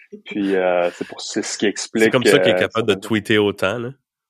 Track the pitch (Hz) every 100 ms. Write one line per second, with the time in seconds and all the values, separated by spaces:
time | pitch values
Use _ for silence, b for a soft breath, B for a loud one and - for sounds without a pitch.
0 | b 208 - 104 98 95 90 90 87 -
1 | - - - 110 - - 107 - - 113
2 | 110 123 120 95 92 90 95 113 110 95
3 | - 110 104 107 104 98 95 120 120 135
4 | _ _